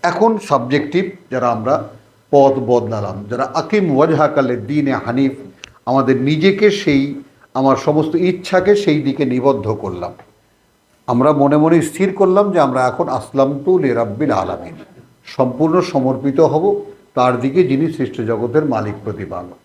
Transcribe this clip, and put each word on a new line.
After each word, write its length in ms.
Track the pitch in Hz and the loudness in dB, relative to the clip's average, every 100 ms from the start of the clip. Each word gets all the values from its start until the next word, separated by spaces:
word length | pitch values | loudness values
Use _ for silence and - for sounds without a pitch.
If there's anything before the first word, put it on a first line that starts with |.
এখন 360 | 175 170 220 220 | -2 2 2 0
সাবজেক্টিভ, 720 | - 139 123 143 143 165 196 - _ | 0 -2 0 -2 0 -2 -4 -8 _
যারা 200 | 127 120 | -2 -2
আমরা 380 | 113 113 151 - - _ _ _ | -2 -2 -2 -4 -18 _ _ _
পথ 220 | 143 135 | 4 4
বদলালাম, 720 | 135 117 120 110 110 101 95 104 | 2 0 0 0 -6 -6 -10 -10
যারা 120 | 123 | -6
আকিম 540 | 135 156 160 214 185 135 | -4 -4 -2 0 0 2
ওয়াজহাকা 460 | 160 151 147 147 | 2 4 2 0
লিদ্দীনে 500 | 131 123 104 147 139 | -2 -4 -4 -2 -2
হানিফ, 400 | 123 - 120 135 127 - - - _ - | -2 -4 -2 -2 -2 -16 -20 -20 _ -2
আমাদের 360 | 135 131 127 | 0 2 0
নিজেকে 480 | 131 156 180 196 208 | 0 2 2 4 2
সেই, 520 | 202 - 139 143 - - _ _ | 2 0 2 0 -6 -16 _ _
আমার 220 | 127 135 131 | -2 0 2
সমস্ত 380 | - 151 156 | 0 0 0
ইচ্ছাকে 640 | 165 180 185 - 185 185 202 | 0 0 -2 0 0 2 2
সেই 260 | 202 151 | 2 0
দিকে 220 | 139 135 | 0 -2
নিবদ্ধ 440 | 139 127 127 131 104 | -2 0 2 0 -2
করলাম। 440 | 107 98 90 87 - - _ _ _ _ _ _ _ - | -4 -4 -8 -10 -12 -20 _ _ _ _ _ _ _ -4
আমরা 260 | 120 131 | 2 4
মনে 240 | 143 139 151 | 4 4 4
মনে 260 | 156 170 | 4 4
স্থির 320 | - - 190 | 2 -2 -2
করলাম 380 | - 190 185 208 | 2 2 4 2
যে 80 | 175 | 2
আমরা 260 | 139 127 127 | 2 2 0
এখন 220 | - 160 | 0 -4
আসলামতু 720 | 131 - 135 135 143 180 185 | -4 -4 0 0 0 0 2
লিরাব্বিল 540 | 139 117 113 104 147 | 2 0 -2 -2 -2
আলামিন, 440 | 101 92 87 85 82 - - - _ - | 0 -2 -6 -10 -18 -20 -20 -20 _ -20
সম্পূর্ণ 540 | - 123 120 156 175 | -4 -2 0 0 2
সমর্পিত 600 | 165 147 131 131 139 131 | 0 -2 -2 -2 -2 2
হব 440 | 156 151 190 202 - - _ | 2 2 0 -2 -6 -20 _
তার 260 | - 127 123 | 0 0 0
দিকে 240 | 131 151 | -2 0
যিনি 280 | 170 135 165 | 2 2 0
সৃষ্ট 280 | 165 - - | -2 -6 -4
জগতের 440 | 113 113 120 156 | -4 -2 0 0
মালিক 300 | 151 113 104 104 | 0 -2 -4 -8
প্রতিপালক। 520 | - 104 92 90 90 85 | -10 -10 -8 -10 -12 -18